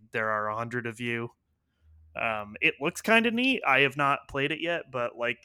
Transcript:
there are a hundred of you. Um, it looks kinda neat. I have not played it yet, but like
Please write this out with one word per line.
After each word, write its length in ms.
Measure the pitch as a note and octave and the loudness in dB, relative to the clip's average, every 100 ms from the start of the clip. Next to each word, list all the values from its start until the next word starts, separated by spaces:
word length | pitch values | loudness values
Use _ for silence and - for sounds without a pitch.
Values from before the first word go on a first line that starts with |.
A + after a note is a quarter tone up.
| A2 | -6
there 160 | A#2+ A2 | -2 0
are 180 | G#2+ G#2+ | 0 0
a 80 | A2 | -2
hundred 320 | A#2 B2 A#2 | -4 -4 -4
of 140 | A2+ | -6
you. 300 | A#2+ A#2 A#2 - _ _ _ _ _ - - - | -4 -4 -6 -12 _ _ _ _ _ -20 -14 -4
Um, 400 | A2+ G#2+ G#2 G#2+ | -2 -4 -6 0
it 120 | D#3 - | 0 0
looks 180 | D#3+ - | -4 -2
kinda 300 | - A3+ A#3 | 4 4 4
neat. 320 | A3+ C4 B3 C3+ | 2 0 0 2
I 140 | C3+ | 4
have 140 | C#3 C#3 | 4 2
not 320 | C#3 C#3 - | 0 0 -2
played 240 | C#3 C#3+ | -4 -2
it 80 | D3+ | -2
yet, 300 | E3 E3 C3+ | -4 -4 -4
but 260 | C3 A#2+ - | -4 -4 -2
like 180 | A#2+ A#2+ | -4 -4